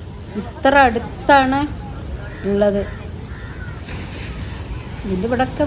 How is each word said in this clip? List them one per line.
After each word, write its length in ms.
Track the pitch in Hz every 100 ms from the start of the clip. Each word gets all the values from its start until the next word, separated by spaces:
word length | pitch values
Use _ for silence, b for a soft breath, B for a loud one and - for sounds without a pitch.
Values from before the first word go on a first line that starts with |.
| - - - 208
ഇത്ര 320 | 196 - 269 277 262
അടുത്താണ് 720 | 226 226 - - 277 262 277 294 - - - - - - - 190
ഉള്ളത്. 300 | 202 208 202 196 - - - - - - - - - - - - - - - - - - - - -
ഇതിൻ്റെ 240 | 208 190 220
ഇവിടെയൊക്കെ 360 | 254 254 -